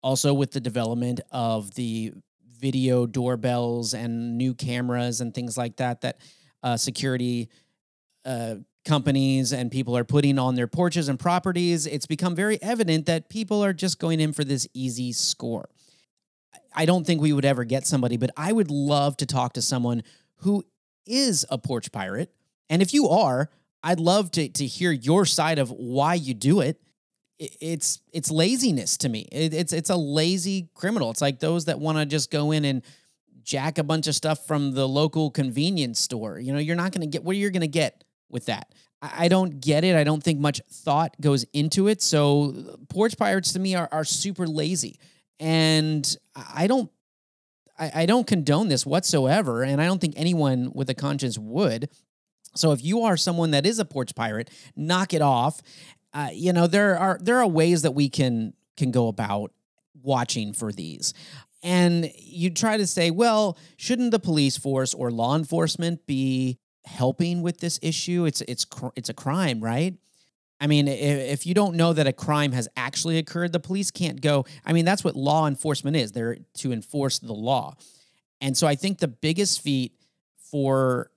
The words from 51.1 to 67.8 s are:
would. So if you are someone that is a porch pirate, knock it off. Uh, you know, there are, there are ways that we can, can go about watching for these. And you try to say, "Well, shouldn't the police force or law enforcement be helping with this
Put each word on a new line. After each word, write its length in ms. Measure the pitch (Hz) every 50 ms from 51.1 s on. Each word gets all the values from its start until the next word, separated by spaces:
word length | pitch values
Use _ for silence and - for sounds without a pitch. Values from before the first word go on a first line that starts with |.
| 147 139 135 127 107 120
would. 500 | 110 107 117 - 202 131 113 113 127 - _ _ _ _ _ _ _ _ _ _ _ - _
So 180 | - 165 160
if 120 | 147 123 120
you 180 | 160 196 233
are 140 | 226 220 185
someone 360 | 151 - 185 170 170 165 160
that 120 | 147 139 143
is 140 | 196 233 220
a 80 | 202
porch 280 | 151 - 139 123 - -
pirate, 360 | - 117 113 107 110 117 - - - - - _
knock 380 | - 147 156 180 185 196 180 185
it 80 | 160
off. 400 | 151 143 131 120 120 147 156 - - - - - - - - _ _ _
Uh, 160 | - 143 147 139
you 220 | 80 95 165 180
know, 140 | 180 170 170
there 320 | 175 165 202 208 202 185 170
are, 200 | 180 190 180 -
there 160 | 185 202 240 254
are 80 | 247
ways 340 | 202 165 156 160 170 175 165
that 100 | 143 156
we 180 | 131 143 147 135
can, 420 | - - 135 127 120 113 110 110 - _ _ _ _
can 140 | - 156 127
go 180 | 117 127 117 113
about 440 | 104 101 110 104 101 101 104 104 _ _ _ _ _ _ _ _ _ 143
watching 500 | 127 135 139 123 120 - - 117 107 104
for 180 | 101 - 117 107
these. 440 | 98 98 82 80 76 - - - - - - - - 139 - _ _ _
And 480 | - 175 180 180 175 175 170 170 165 151 - -
you 320 | - - - 170 170 185
try 260 | 165 - 226 220 214
to 100 | 220 202
say, 240 | 170 - 190 170 170
"Well, 460 | 165 180 240 233 220 214 214 202 165 - - - _ _
shouldn't 320 | - - 247 240 247 240
the 80 | 220 220
police 400 | - 180 165 151 143 135 - -
force 340 | - 139 135 131 131 127
or 180 | - - 127 120
law 240 | 117 113 113 123 139
enforcement 680 | 160 156 139 165 165 165 160 - - 170 170 170 160 _
be 520 | - 143 131 135 131 131 127 131 131 127 _ _ _ _ _ _
helping 580 | - - - 123 127 131 - 175 170 175 175
with 180 | 165 175 170 -
this 180 | - 170 - -